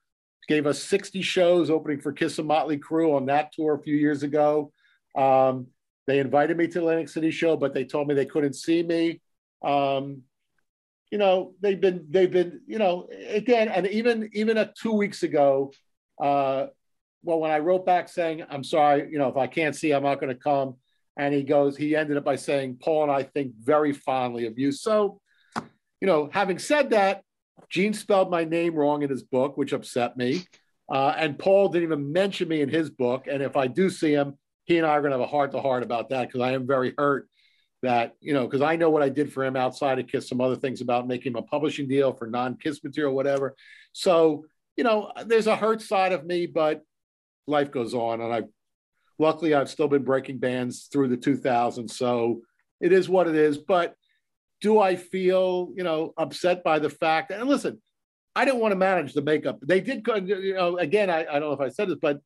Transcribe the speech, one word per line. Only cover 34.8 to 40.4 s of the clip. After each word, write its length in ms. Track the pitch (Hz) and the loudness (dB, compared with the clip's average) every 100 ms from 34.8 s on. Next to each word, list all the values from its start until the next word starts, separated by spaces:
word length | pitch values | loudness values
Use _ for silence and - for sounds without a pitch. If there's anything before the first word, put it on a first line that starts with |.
| 160 | 4
I 40 | |
are 120 | 147 | 2
gonna 120 | 143 | 2
have 60 | 131 | 0
a 60 | 123 | 0
heart-to-heart 560 | 147 139 127 135 123 | 0 -2 -2 -2 -2
about 260 | 113 120 110 | -2 -4 -4
that, 220 | 131 120 | -4 -4
'cause 80 | 127 | -2
I 120 | 123 | -2
am 140 | 131 127 | -2 0
very 280 | 135 127 123 | 0 0 0
hurt 320 | 143 139 - _ _ _ _ _ | 0 0 -4 _ _ _ _ _
that, 320 | 127 120 117 - | 0 0 0 -6
you 120 | 170 | -2
know, 160 | 143 117 | -2 0
'cause 140 | 131 | 0
I 140 | 151 165 | 0 2
know 140 | 165 | 2
what 120 | 156 | 4
I 80 | 139 | 2
did 220 | 143 143 | 0 -2
for 120 | 135 | -2
him 100 | 135 131 | -4 -2
outside 420 | 127 - 143 131 | -2 -2 -2 -2
of 80 | 123 | -2
Kiss, 220 | 131 - | -6 -4
some 120 | 127 | -2